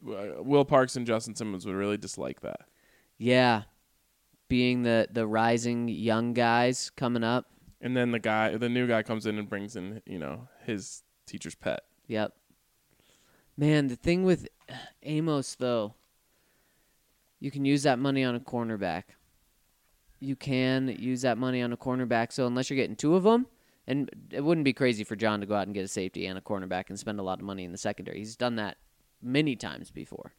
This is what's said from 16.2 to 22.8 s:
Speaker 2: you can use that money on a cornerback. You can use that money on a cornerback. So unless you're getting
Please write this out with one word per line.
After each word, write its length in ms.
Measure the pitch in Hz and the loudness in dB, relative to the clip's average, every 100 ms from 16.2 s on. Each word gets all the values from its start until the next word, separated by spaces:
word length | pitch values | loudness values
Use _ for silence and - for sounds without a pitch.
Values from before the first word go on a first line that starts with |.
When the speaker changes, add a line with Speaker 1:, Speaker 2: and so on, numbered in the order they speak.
| _ _ _ _ _ _ _ _ _ _ _ _ | _ _ _ _ _ _ _ _ _ _ _ _
Speaker 2:
you 120 | 135 | -8
can 140 | 139 139 | 0 2
use 180 | 143 | 4
that 160 | 143 123 | 4 4
money 240 | 139 135 | 2 2
on 120 | 127 120 | 0 -2
a 40 | |
cornerback. 640 | - 120 113 107 92 82 - _ _ _ _ _ _ _ _ _ _ _ | -4 -4 -4 -2 -2 -4 -8 _ _ _ _ _ _ _ _ _ _ _
You 160 | 135 131 | -6 -6
can 520 | 139 131 131 131 131 | 0 2 2 2 0
use 360 | - 123 123 | -2 -4 0
that 140 | 127 113 | 0 0
money 240 | 127 127 | 0 0
on 120 | 120 | -2
a 40 | 120 | -4
cornerback. 540 | 131 127 120 117 117 | -2 -2 0 0 0
So 140 | - 123 | 0 0
unless 220 | 123 127 | 0 0
you're 80 | |
getting 180 | 135 | 0